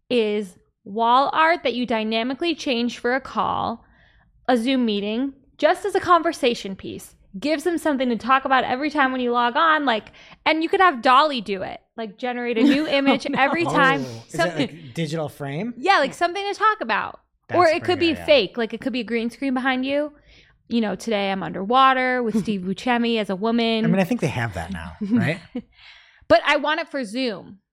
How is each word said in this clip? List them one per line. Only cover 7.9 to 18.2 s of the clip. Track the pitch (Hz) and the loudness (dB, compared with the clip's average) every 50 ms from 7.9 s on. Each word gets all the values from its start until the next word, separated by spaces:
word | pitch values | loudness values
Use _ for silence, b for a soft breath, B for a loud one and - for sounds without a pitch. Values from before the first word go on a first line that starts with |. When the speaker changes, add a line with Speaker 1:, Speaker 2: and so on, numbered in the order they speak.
| 285 247 262 247 | 0 0 0 0
Speaker 1:
to | 233 | -2
talk | 202 - 240 269 269 262 | -2 0 2 2 2 2
about | 269 269 254 226 | 2 2 2 2
every | - 247 254 294 302 | 0 -2 -2 -2 -2
time | 294 302 269 254 | 0 2 0 2
when | 254 254 | 0 -2
you | 247 240 | -2 0
log | 240 240 240 240 233 | 0 2 0 0 2
on, | 294 330 320 311 311 285 | 2 2 4 2 2 2
like, | 262 226 214 - - B B B B B B - | 0 0 -2 -4 -10 B B B B B B 0
and | 294 311 320 | 0 0 0
you | 320 320 | 0 0
could | - 370 | 4 6
have | 381 359 285 233 | 6 4 4 4
Dolly | 214 269 247 269 302 311 285 240 | 4 6 6 6 6 4 2 -4
do | 185 - 196 185 | -4 -4 -6 -6
it, | 185 - - - _ _ - | -6 -8 -10 -14 _ _ -12
like, | - 226 214 - - | -12 -12 -12 -10 -8
generate | 247 247 247 247 240 240 240 220 | -6 -6 -4 -4 -4 -2 2 4
a | |
new | 262 285 277 285 311 | 4 4 4 4 2
Speaker 2:
<laughs> | 320 | 0
Speaker 1:
image | 285 277 277 277 240 - - | 0 2 4 4 2 2 0
Speaker 2:
Oh, | 285 | -2
no. | 277 254 | 0 2
Speaker 1:
every | 262 277 - 339 339 | 2 2 2 0 0
time. | 330 - 285 277 262 269 277 254 | 2 4 4 4 4 4 2 -2
Speaker 3:
Oh, | 247 117 - - | -8 -10 -14 -14
is | - - | -8 -4
that, | - - 175 | -2 -2 -2
Speaker 1:
Something | 165 311 269 - 147 160 156 | 0 -2 -4 -4 -6 -12 -16
Speaker 3:
like, | 131 113 | -12 -6
digital | 165 165 143 156 165 151 143 | -6 -4 -4 -4 -4 -6 -6
frame? | - - 147 139 139 156 208 240 240 - | -8 -8 -8 -6 -6 -6 -6 -6 -8 -4
Speaker 1:
Yeah, | 254 370 392 349 | -2 0 2 2
like, | 285 254 | 0 -2
something | - - 349 349 349 403 392 403 | -2 -4 -4 -4 -4 -4 -6 -6
to | 392 - | -4 0
talk | 403 427 427 415 | 0 0 0 0
about. | - 220 214 185 - - - - _ _ _ _ _ - | -4 -4 -4 -4 -4 -6 -12 -16 _ _ _ _ _ -2
Speaker 3:
That's | - 330 | 2 4
Speaker 1:
Or | 359 330 | 4 4
Speaker 3:
a | 311 | 4
Speaker 1:
it | - - | 2 0
could | - 359 277 | -2 0 0
Speaker 3:
great | |
Speaker 1:
be | 339 330 | 2 0
Speaker 3:
idea. | 294 - | 0 0